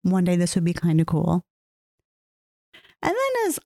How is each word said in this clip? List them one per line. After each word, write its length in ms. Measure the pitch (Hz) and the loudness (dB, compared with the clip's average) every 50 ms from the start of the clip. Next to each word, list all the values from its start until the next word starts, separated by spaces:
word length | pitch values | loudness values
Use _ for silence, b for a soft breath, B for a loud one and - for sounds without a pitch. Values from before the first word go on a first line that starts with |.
one 220 | - 180 185 185 180 | -2 0 2 2 2
day 120 | 175 180 | 2 2
this 200 | 175 175 170 - | 0 0 0 0
would 80 | 185 165 | 0 0
be 100 | 175 175 | -2 -2
kinda 320 | - - 175 160 160 165 | 0 0 2 2 2 2
cool. 400 | - 165 151 160 170 170 175 - _ _ _ _ _ _ _ _ _ _ _ _ _ _ _ _ _ _ _ _ _ _ _ _ B B B B B B _ | 2 0 0 0 0 0 -2 -4 _ _ _ _ _ _ _ _ _ _ _ _ _ _ _ _ _ _ _ _ _ _ _ _ B B B B B B _
And 120 | - 311 370 | -4 -2 -2
then 320 | 480 539 539 508 480 453 381 | 0 -2 -2 0 0 -2 -2
as 120 | 294 - - | -4 -4 -4